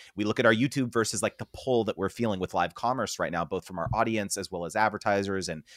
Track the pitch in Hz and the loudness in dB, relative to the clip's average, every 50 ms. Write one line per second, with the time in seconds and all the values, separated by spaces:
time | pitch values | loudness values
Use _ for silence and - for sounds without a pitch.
0 | - - - 101 104 104 110 - 117 113 113 110 120 120 - 143 131 120 - 117 | -10 -10 -6 -2 0 0 2 6 6 6 6 6 4 0 0 0 -2 0 2 0
1 | 110 - - - 110 104 - - - - - - - 135 127 117 107 107 - 80 | 0 0 0 -2 -2 -2 -2 -6 -10 -12 -12 -8 -2 0 2 2 2 0 0 -2
2 | 98 95 - - 117 110 101 92 90 85 - 90 87 85 - - - 117 127 131 | -2 -2 -2 0 0 0 0 0 -2 -2 0 0 0 0 -2 -2 -2 -2 0 0
3 | 107 - - - 87 76 85 85 85 78 95 92 - - 92 85 82 - - 107 | -2 -4 -2 -2 -2 -2 0 -2 -2 -2 -4 -6 -6 -6 -6 -6 -4 -2 0 0
4 | 117 113 110 107 101 95 - 101 92 - 95 87 87 82 80 107 110 110 101 101 | 2 2 2 0 -2 -2 -4 -6 -6 -6 -6 -6 -6 -4 0 2 2 2 0 0
5 | - 107 101 101 98 98 98 95 90 87 82 78 - - - | 0 2 2 2 2 0 -2 -2 -2 -4 -6 -8 -10 -16 -20